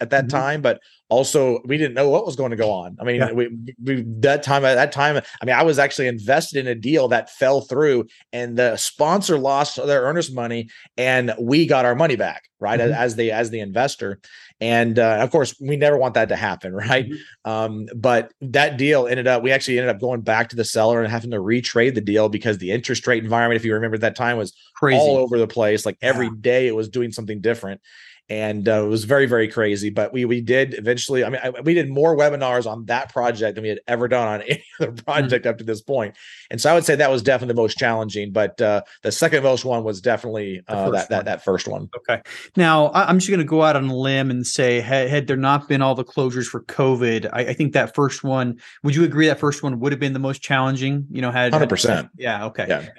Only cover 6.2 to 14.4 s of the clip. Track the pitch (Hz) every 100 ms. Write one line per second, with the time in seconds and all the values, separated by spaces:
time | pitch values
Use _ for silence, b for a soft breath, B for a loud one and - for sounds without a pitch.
6.2 | 101 147 160 143 127 117 117 156 127 120
7.2 | 110 - 131 139 - 127 151 123 110 b
8.2 | b 120 120 120 123 107 - - 156 202
9.2 | 190 151 135 139 147 - 139 143 131 170
10.2 | 151 127 117 117 113 B B - 127 127
11.2 | 120 110 120 147 151 135 123 123 165 117
12.2 | 90 - _ - 101 117 117 113 123 113
13.2 | 113 107 117 113 101 104 143 - 101 95
14.2 | B B